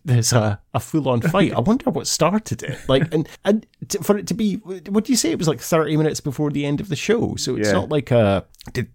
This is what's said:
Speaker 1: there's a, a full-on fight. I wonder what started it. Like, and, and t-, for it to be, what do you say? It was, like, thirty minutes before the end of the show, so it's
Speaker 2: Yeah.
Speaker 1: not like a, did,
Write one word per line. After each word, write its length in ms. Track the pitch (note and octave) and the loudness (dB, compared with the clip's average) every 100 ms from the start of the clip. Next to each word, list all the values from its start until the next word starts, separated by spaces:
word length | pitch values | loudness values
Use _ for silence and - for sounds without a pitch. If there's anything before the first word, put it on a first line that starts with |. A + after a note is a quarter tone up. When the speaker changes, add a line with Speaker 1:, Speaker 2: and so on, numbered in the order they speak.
Speaker 1:
there's 280 | D#3 B2 A2 | 0 2 4
a, 280 | B2 G#2+ G#2 _ | 2 2 -2 _
a 60 | - | -8
full-on 400 | - D#3+ C3 A#2+ | -4 -2 0 2
fight. 320 | D#3+ F#3+ D#3+ | 2 2 2
I 60 | G2+ | 2
wonder 280 | C3+ B3 - | 2 2 0
what 180 | - - | -4 -2
started 560 | - D#3 G#3+ - - | 0 2 0 -2 -8
it. 120 | - - - | -8 -6 0
Like, 260 | C3 E3 | 2 2
and, 140 | D#3+ - - | -2 -4 -4
and 200 | G3 G#3+ - - - | 0 0 0 -14 -8
t-, 100 | G3 | -4
for 160 | E3 G#3 | 0 0
it 80 | E3+ | 0
to 60 | |
be, 200 | F#3 G#3+ F3+ | -2 -2 -2
what 480 | E3+ F#3 D#3+ G3+ | -8 -12 -4 -2
do 80 | G#3 | 0
you 40 | A#3+ | 0
say? 140 | E4 | 0
It 80 | D#4 | 0
was, 80 | D#3+ | 0
like, 140 | A#2+ | -2
thirty 360 | - E3 D3+ D#3 | 0 0 2 2
minutes 220 | D#3 - | 0 -2
before 300 | D3 B2+ D3+ | -6 -4 -2
the 160 | C#3+ C#3+ | -2 -2
end 140 | C#3+ | -2
of 80 | G#3 | -4
the 80 | D#3 | -4
show, 400 | - A3+ A#2 - | -2 0 0 -4
so 180 | - | -4
it's 140 | A#2+ G#2 | -2 2
Speaker 2:
Yeah. 60 | |
Speaker 1:
not 160 | G2+ A#2 | 2 0
like 200 | D3 - | -2 2
a, 340 | A#2+ G#2 F#2+ - - - | 4 4 2 -4 -16 -10
did, 180 | - - | -8 -8